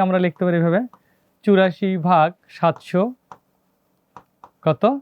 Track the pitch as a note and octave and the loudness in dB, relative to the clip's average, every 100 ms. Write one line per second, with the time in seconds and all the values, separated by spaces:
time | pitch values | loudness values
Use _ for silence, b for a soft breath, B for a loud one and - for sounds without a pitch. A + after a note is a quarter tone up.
0 | F#3 F3+ F3+ - F3+ E3+ E3+ F#3 B3 b | 0 0 -2 -2 -2 0 0 0 -4 b
1 | b b b _ - F#3+ F#3+ - G3 F#3 | b b b _ 0 2 2 -2 -4 -2
2 | E3+ F3 D#3+ - _ - E3+ - - F3+ | 0 2 2 -2 _ -4 -4 -4 -4 -2
3 | A#3 B3+ _ - _ _ _ _ _ _ | -2 -6 _ -20 _ _ _ _ _ _
4 | _ - - _ - _ D#3+ D3+ G#3+ C#4 | _ -20 -20 _ -20 _ -4 0 -2 -2